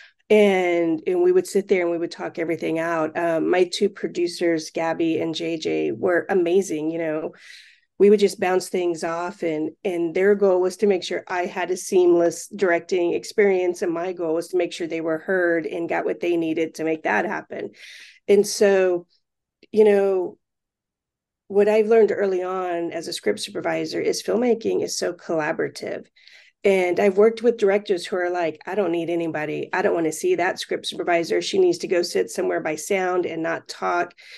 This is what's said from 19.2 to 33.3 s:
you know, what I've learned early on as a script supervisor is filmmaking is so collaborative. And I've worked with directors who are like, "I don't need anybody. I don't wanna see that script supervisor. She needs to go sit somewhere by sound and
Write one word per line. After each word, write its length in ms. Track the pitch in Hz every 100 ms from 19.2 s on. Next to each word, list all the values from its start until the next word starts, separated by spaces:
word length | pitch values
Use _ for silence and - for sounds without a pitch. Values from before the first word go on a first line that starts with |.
| _ _ _ _ _
you 140 | 208
know, 540 | 214 202 196 190 175 - _ _ _ _ _ _ _ _ _ _ -
what 200 | 202 208
I've 180 | 220 214
learned 260 | 226 208
early 300 | 190 196 180
on 500 | 185 185 180 170 170
as 160 | 160 170
a 40 |
script 280 | - - -
supervisor 600 | - 180 165 160 160 170
is 220 | 170 175
filmmaking 600 | - 202 247 226 202 180
is 160 | 170 -
so 140 | 180
collaborative. 920 | 175 - 165 151 165 147 - - - - _ _ - _ _
And 340 | 202 190 180 175
I've 180 | 202 190
worked 260 | 220 226
with 160 | 240 226
directors 460 | 196 208 208 175
who 120 | - 180
are 140 | 175
like, 300 | 180 165 156 -
"I 80 |
don't 160 | 196 180
need 180 | 170 165
anybody. 640 | 170 165 151 151 151 147
I 100 | 180
don't 120 | 190
wanna 160 | 175 160
see 240 | 156 180
that 240 | 170 180 -
script 280 | - 180 -
supervisor. 540 | - 175 170 165 175
She 180 | - 202
needs 200 | 180 170
to 80 | 170
go 160 | 175
sit 260 | 175 196 180
somewhere 300 | - 180 170
by 140 | 165
sound 500 | 156 - 196 185 180
and 180 | 170